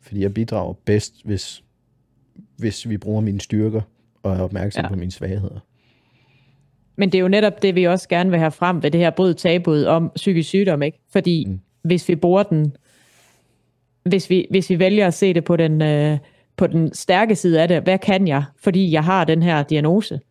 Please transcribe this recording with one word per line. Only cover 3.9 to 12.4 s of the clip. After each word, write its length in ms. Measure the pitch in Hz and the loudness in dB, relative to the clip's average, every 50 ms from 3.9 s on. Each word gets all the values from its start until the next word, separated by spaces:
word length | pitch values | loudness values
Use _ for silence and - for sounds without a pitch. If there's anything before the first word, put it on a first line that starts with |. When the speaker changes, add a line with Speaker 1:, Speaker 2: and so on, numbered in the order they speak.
| _ _ _ _ _ _ | _ _ _ _ _ _
Speaker 1:
og 140 | _ 98 95 | _ -4 -4
er 40 | 92 | -2
opmærksom 440 | 92 - 98 95 92 104 - - - | -4 -6 -6 -6 -6 -6 -6 -6 -6
Speaker 2:
Ja. 40 | - | -6
Speaker 1:
på 80 | 98 | -6
mine 160 | 92 87 92 | -6 -6 -8
svagheder. 460 | 92 - - 95 95 101 95 - - 98 _ _ _ _ _ _ _ _ _ _ _ _ _ _ _ _ _ _ _ _ _ _ _ _ _ _ _ | -8 -8 -8 -6 -6 -6 -6 -8 -10 -14 _ _ _ _ _ _ _ _ _ _ _ _ _ _ _ _ _ _ _ _ _ _ _ _ _ _ _
Speaker 2:
Men 160 | - 202 190 | -2 -2 0
det 60 | 190 185 | 2 2
er 40 | |
jo 60 | 185 185 | 2 2
netop 340 | 196 208 214 208 202 - | 2 2 2 0 0 0
det, 120 | - 196 180 | -2 0 2
vi 100 | 180 180 | 2 2
også 240 | 170 180 185 - _ | 2 0 0 -2 _
gerne 220 | 180 170 180 190 | -2 0 0 2
vil 80 | 180 165 | 2 2
have 120 | 160 156 | 0 0
frem 320 | 151 - 175 180 185 160 | 0 0 -2 0 0 0
ved 80 | 143 151 | -2 0
det 100 | 151 170 | 2 2
her 100 | 175 165 | 2 2
bryd 240 | 160 - 185 185 165 | 2 2 0 0 0
tabuet 520 | - - 175 165 180 175 175 156 151 139 - | 0 0 0 0 2 2 0 0 2 2 2
om 240 | 160 165 170 151 - | 2 2 0 -2 -6
psykisk 340 | - - 202 185 165 156 - | -4 -2 0 0 0 -2 0
sygdom, 340 | - 196 202 190 165 147 | 0 0 2 2 0 0
ikke? 160 | 143 151 - _ _ _ | -2 -4 -6 _ _ _
Fordi 320 | - 196 180 175 175 160 127 101 | -4 -2 0 0 -2 0 -2 -4
Speaker 1:
Mm. 120 | 95 95 _ _ _ _ | -8 -10 _ _ _ _
Speaker 2:
hvis 260 | _ 165 175 170 - - | _ -2 -2 0 0 -2
vi 80 | 175 | -2
bruger 260 | 151 - 175 180 196 | 0 2 2 2 2